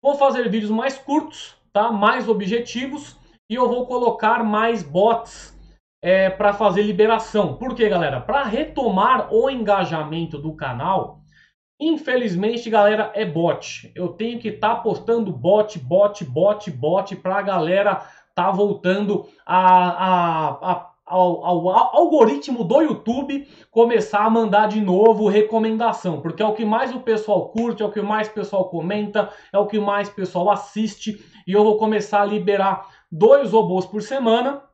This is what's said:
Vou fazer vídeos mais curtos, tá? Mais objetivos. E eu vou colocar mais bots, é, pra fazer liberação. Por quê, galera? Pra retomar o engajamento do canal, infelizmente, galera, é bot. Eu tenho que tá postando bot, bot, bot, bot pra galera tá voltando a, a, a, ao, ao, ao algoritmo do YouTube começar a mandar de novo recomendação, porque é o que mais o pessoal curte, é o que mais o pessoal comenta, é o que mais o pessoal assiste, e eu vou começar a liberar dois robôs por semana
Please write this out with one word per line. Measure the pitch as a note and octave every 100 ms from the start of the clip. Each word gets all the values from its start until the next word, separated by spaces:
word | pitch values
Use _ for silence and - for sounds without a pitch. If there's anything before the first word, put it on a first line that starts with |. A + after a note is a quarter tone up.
Vou | C4+ C#4
fazer | C#4 B3 A3+
vídeos | G#3+ G#3
mais | A3 C4+ C4+
curtos, | - D4 D#4 - - _ _
tá? | G3+ A3+
Mais | G#3+ G#3 B3+ G#3
objetivos. | G3+ F#3+ A#3 - A#3 C4+ D4 - - _ _ _
E | A#3
eu | B3
vou | B3 B3
colocar | B3 A#3 - A3 A#3
mais | A3 G#3 A3+ A#3
bots, | D3+ D#3+ G#3+ F4 - - - - - _ _ _
é, | E3+ F#3+ F#3+
pra | F#3+ G#3
fazer | G3+ G#3 F3+
liberação. | G#3 F#3+ G#3+ A3+ - G#3+ F3+ B2+
Por | B3+ -
quê, | G#3+
galera? | F#3 D3+ C3
Pra | - C#4
retomar | C4 A3 D#4+ - A#3+ F#3 A3 B3 -
o | A3 C4
engajamento | C4 G#3 G3 E3 D#3 D3+ D#3+ D#3+ D3
do | D#3 D3+
canal, | C#3 A#2+ D#3 F#3+ - - _ _ _ _ _ _
infelizmente, | D4+ D#4 - B3 A3+ F3 G#3+ A#3 A3+
galera, | G#3+ G3+ G#3+ G3+
é | G3+
bot. | G3+ D#3 E3+ C#3 - - -
Eu | - F3
tenho | - A3 A#3+
que | A3
tá | - G#3+ A#3
postando | A3 D#3 - A#3 G3+
bot, | C3+ C#3 G#3 G#3+ E3+
bot, | B2 F3+ G#3 G3+ D#3
bot, | B2 F#3+ G#3 F#3
bot | C3 D3+ F#3 G3 F#3
pra | F#3 G3
galera | G3 F#3+ D#3+ F#3+ G3+ F#3+ - - _
tá | - F3+
voltando | F#3 G3+ - F3+ G3 G3+ F#3+ - _ -
a, | F3+
a, | F#3 F#3 F3+ F3 F#3 F3+ E3+ D#3+ D3+ - F3+
a, | F3 - _ -
ao, | F3+ F3+ E3+ E3+
ao, | F3 F3
ao | G3+ - -
algoritmo | E4 D4+ A3 C#4+ - A#3+
do | F3+ C4
YouTube | D#4 G3+ - B3+ C#4 C#4 - - _
começar | A3+ A#3 A#3 G#3+ G3+
a | A3+
mandar | A3+ A3 G3+ G#3+
de | G#3+
novo | G3+ F#3 A3+ G#3 G#3+
recomendação, | G#3 G#3+ A3+ A3 A3 A#3 - F#3 D3
porque | E3 E3
é | G#3+
o |
que | G#3+ A3
mais | A3 C4 B3+
o |
pessoal | - G#3+ G#3+ F#3+ -
curte, | A3 A#3 A3
é | G#3
o |
que | G#3
mais | G3 G#3+ G#3+
o |
pessoal | G#3+ F#3+ G3 F#3
comenta, | E3+ E3 G#3 G#3 G#3+ G3+ - -
é | G3
o | G#3
que | G#3+
mais | G3+ G3+ G3+
o | -
pessoal | F3+ F3+ F#3
assiste, | F#3+ - G#3 A3 - - G3+ - - -
e |
eu | G3
vou | G#3+ G#3+
começar | A3 G#3+ - G3+
a | G3+
liberar | G#3 F3+ G3+ F#3+ F#3+ - _ _
dois | D#3+ G#3+ C#4 B3
robôs | A3 F3+ F#3 -
por | G#3
semana | - C4+ A#3 A3+ C4 C#4 _